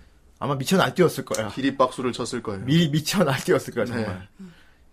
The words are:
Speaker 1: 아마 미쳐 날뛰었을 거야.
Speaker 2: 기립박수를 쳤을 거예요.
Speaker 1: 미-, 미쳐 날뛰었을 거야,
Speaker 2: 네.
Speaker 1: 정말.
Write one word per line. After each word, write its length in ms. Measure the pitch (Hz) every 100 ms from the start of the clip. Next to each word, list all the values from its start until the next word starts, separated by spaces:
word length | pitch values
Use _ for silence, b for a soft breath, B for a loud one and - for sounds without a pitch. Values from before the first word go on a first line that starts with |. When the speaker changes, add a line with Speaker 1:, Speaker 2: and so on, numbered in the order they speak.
| b b _ -
Speaker 1:
아마 160 | 127 139
미쳐 220 | 139 185
날뛰었을 480 | 127 - 160 - -
거야. 240 | - 107
Speaker 2:
기립박수를 640 | 135 135 139 131 - 127
쳤을 280 | 113 120 123
거예요. 220 | 110 98 127
Speaker 1:
미-, 240 | 165 165
미쳐 340 | 151 151 190 156
날뛰었을 480 | 131 - 143 - 117
거야, 100 | 113
Speaker 2:
네. 60 |
Speaker 1:
정말. 360 | 120 107 92 95 - 185 B B B _